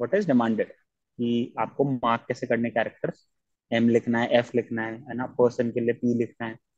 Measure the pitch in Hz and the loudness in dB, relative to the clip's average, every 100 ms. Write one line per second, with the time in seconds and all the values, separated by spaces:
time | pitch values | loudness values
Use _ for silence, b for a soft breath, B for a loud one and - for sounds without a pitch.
0 | 120 196 180 123 117 107 98 - _ _ | -2 0 2 2 2 0 -2 -8 _ _
1 | _ - 120 120 127 - 110 - 139 127 | _ -6 -2 0 -2 -4 -4 -2 -2 0
2 | 120 117 - 123 123 117 117 113 110 - | 0 0 -2 -6 -2 -2 0 -2 -4 -4
3 | 147 - _ _ _ _ - 117 117 117 | -8 -8 _ _ _ _ -4 2 4 4
4 | 120 117 120 120 120 123 113 117 113 113 | 2 -2 2 2 2 -2 -2 -6 -6 -10
5 | - 117 127 - 123 - 120 120 117 120 | -10 -8 -4 2 2 2 -4 -2 -2 0
6 | 123 117 113 - 117 113 _ | 0 0 -2 -6 -12 -12 _